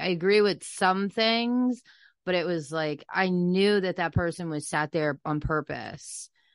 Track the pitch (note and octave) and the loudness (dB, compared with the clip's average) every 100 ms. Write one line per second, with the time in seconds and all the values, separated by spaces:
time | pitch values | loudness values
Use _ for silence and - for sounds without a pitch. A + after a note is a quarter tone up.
0 | E3 F3 F#3 G#3 G#3 D#3+ - - F#3+ F#3+ | -4 0 4 4 4 0 -8 0 2 2
1 | G3 A3+ A3 A3+ A#3 B3 B3+ B3 - - | 0 0 0 2 0 0 0 -2 -8 -20
2 | _ _ - F3+ E3 E3+ C#3 D#3+ D#3 D3 | _ _ -2 0 0 -2 -2 -4 -2 -4
3 | - F3+ F#3+ F3+ F3 F#3 G3+ G#3 F#3 E3+ | -6 -2 0 2 2 4 4 4 2 -2
4 | E3 F3+ E3+ E3 E3+ D3+ - D#3 D3+ E3 | -2 0 -2 -2 -6 -6 -4 -2 -2 0
5 | D3+ C#3+ D#3 D3+ - D#3 C#3+ A#2+ G#2+ C#3 | 0 -2 -4 -2 0 -2 -2 -8 -10 -12
6 | - - - _ _ | -14 -14 -16 _ _